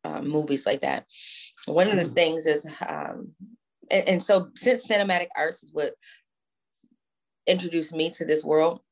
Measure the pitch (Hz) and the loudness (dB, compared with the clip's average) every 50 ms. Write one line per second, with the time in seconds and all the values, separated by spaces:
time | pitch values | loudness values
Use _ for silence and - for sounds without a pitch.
0 | - 156 151 - 131 143 151 151 151 143 143 131 - 101 107 135 - 69 69 - | -8 -8 -8 -6 -4 -2 -2 -2 0 0 -2 -2 0 -2 -2 0 -2 -4 -4 -4
1 | - _ - - - - - - - - _ - - 151 151 170 185 214 214 185 | -8 _ -20 -20 -18 -16 -16 -16 -18 -20 _ -16 -8 0 2 2 4 4 2 0
2 | 165 147 117 170 170 160 160 160 160 165 151 151 147 156 - - - - - 151 | 0 0 2 2 2 2 2 0 0 0 0 0 -2 -8 -10 -8 -8 -8 -6 -6
3 | - - - - - - _ _ 190 226 - _ _ _ _ _ - _ 175 196 | -8 -8 -10 -12 -14 -16 _ _ -20 -20 -20 _ _ _ _ _ -2 _ 2 2
4 | - - 190 175 - - 202 190 185 - _ - - 247 254 240 - - 220 202 | 4 4 2 2 4 2 2 2 2 -2 _ 0 2 2 2 2 0 0 2 2
5 | 202 196 180 175 175 170 - - 151 160 175 - - - - 151 147 - - _ | 2 2 0 0 -2 -4 -2 -2 -2 -2 -4 -8 -18 -8 -4 -4 -4 -4 -6 _
6 | _ - - _ _ _ _ _ _ _ _ _ _ _ _ _ _ _ _ _ | _ -20 -20 _ _ _ _ _ _ _ _ _ _ _ _ _ _ _ _ _
7 | _ _ _ _ _ _ _ _ _ - 185 185 180 170 165 165 156 - 175 160 | _ _ _ _ _ _ _ _ _ 2 2 2 0 -2 -2 -2 -2 -2 -2 -2
8 | 160 165 - - 165 156 156 156 156 151 156 156 160 170 170 - _ _ | -2 0 0 -4 0 0 0 0 2 2 4 4 4 4 2 -2 _ _